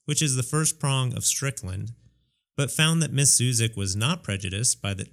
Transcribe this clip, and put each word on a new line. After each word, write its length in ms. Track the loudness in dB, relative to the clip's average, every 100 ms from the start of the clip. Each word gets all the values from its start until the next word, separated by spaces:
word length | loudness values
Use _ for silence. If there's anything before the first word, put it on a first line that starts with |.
which 180 | -6 0
is 140 | 0 0
the 60 |
first 360 | 0 0 0 0
prong 380 | 0 0 0 -2
of 80 |
Strickland, 680 | -2 0 -2 -6 -8 -8 -8 -12 -20 _ _ _ _ -4
but 140 | -2
found 320 | 2 4 4
that 100 | 2
Miss 280 | 2 4 4
Suzik 360 | 4 2 0 -2
was 200 | -4 -2
not 260 | -2 -2
prejudiced 580 | -4 -4 -4 -2 0 0
by 140 | -2
the, 120 | -6 -6